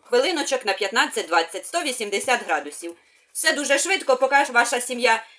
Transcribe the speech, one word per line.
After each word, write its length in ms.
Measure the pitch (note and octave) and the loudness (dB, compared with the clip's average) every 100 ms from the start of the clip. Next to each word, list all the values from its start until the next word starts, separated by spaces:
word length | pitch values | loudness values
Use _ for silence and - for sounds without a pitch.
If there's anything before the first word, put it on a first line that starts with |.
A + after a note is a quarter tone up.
хвилиночок 640 | - B3 D4 D#4+ D#4 C4 G#3 | 0 2 2 0 -2 -2 -2
на 60 | |
п'ятнадцять-двадцять, 920 | F#3+ G3 A#3 C#4+ - E3+ E3 E3 F#3 - | -2 -2 0 0 -2 0 0 0 -4 -6
сто 160 | E4+ | -4
вісімдесят 600 | D4+ B3 G#3 G3 G3+ A#3+ | -4 -4 -4 -4 0 -2
градусів. 520 | A3 D#3 C#3+ - E3+ E3+ _ _ _ | 0 -2 -4 -10 -12 -14 _ _ _
Все 200 | - D#4+ | -2 0
дуже 260 | C#4 C4+ C#4 | 0 2 0
швидко, 380 | E4+ F#4+ - B3+ | 2 0 2 2
поки 280 | C4 C#4 | 4 4
ж 80 | C#4+ | 4
ваша 280 | A#3+ A3 A#3+ | 2 2 0
сім'я 440 | A#3+ B3 A#3+ A3+ - | -4 0 2 2 -2